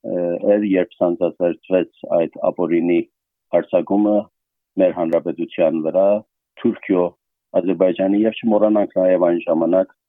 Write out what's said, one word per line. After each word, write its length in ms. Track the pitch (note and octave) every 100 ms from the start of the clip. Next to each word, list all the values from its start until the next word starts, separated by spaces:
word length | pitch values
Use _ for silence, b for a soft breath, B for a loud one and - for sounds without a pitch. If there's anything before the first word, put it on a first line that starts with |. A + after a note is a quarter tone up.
| -
ը, 100 | F2+ F2 F2 G#2
էր, 120 | G#2 G#2
երբ 220 | F#2 F2
սանձազերծվեց 1080 | - F2+ F2 F2 - F2 E2 - F#2 E2 _ -
այդ 220 | F2 D#2+ - F#2
ապօրինի 520 | F2 F2 E2+ E2+ E2+ D#2+ _ _ _ _ F2
հարձակումը 600 | - F2+ E2 G2+ G#2 G#2 G#2 _ _ _ _ -
մեր 100 | F#2 E2+
հանրապետության 840 | E2 E2 D#2+ D#2+ E2 - D#2+ D#2+
վրա, 220 | D#2 F2 G2 G#2 - _ _ -
Թուրքիո, 440 | A#2+ A2 - F#2 F2 _ _ _ _ F#2+
Ադրբեջանի, 640 | F2+ E2+ F#2 F2 F#2+ G2+
և 140 | A2 A2
չմոռանանք 560 | A2+ G#2 G#2+ G#2+ F#2+ F#2
նաև 300 | F#2 F2+ F2+
այն 120 | F2
ժամանակ 540 | F2 D#2+ E2 F#2 F#2+ _